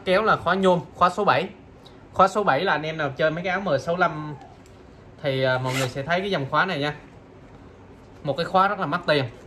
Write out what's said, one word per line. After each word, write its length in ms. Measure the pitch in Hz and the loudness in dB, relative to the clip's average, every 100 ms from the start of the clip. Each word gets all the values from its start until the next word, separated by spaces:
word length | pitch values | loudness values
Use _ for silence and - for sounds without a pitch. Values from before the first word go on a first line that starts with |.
| - | 0
kéo 160 | 185 | 2
là 140 | 220 151 | 2 0
khóa 200 | 165 190 | 0 2
nhôm, 260 | 190 175 - - | 4 2 0 0
khóa 140 | 180 | 0
số 160 | 196 185 | 2 2
bảy. 240 | 131 190 - - - - - - | 2 0 -8 -20 -20 -20 -20 -4
Khóa 140 | - 190 | 2 4
số 160 | 214 | 4
bảy 200 | 190 139 | 2 2
là 80 | 190 | 2
anh 120 | 151 | 0
em 140 | 156 160 | -2 -4
nào 140 | 143 135 | -4 0
chơi 140 | 156 | 0
mấy 120 | 160 | 0
cái 80 | 185 | -4
áo 100 | 185 | -4
M 60 | 190 135 | -2 -2
sáu 180 | - 175 | -2 0
lăm 380 | 175 156 151 143 - - - - - - - - | 0 -2 -10 -12 -16 -20 -20 -20 -20 -20 -20 -8
thì, 220 | 143 135 | -4 0
à, 140 | 131 127 | 0 0
mọi 160 | 127 | -2
người 160 | 131 131 | -2 -4
sẽ 140 | 139 | -4
thấy 160 | 135 175 | -2 -2
cái 120 | 202 | -2
dòng 140 | 175 131 | -4 -2
khóa 160 | 151 180 | 0 0
này 140 | 156 | -2
nha. 160 | 147 147 - - - - - - - - - - - - | -4 -6 -14 -20 -20 -20 -20 -20 -20 -20 -20 -20 -20 -10
Một 140 | 151 139 | -6 -4
cái 80 | 170 | 0
khóa 220 | 185 196 | 2 2
rất 120 | 202 | 2
là 60 | 160 | -2
mắc 160 | 170 - | -2 2
tiền. 180 | 147 120 - | 0 0 -6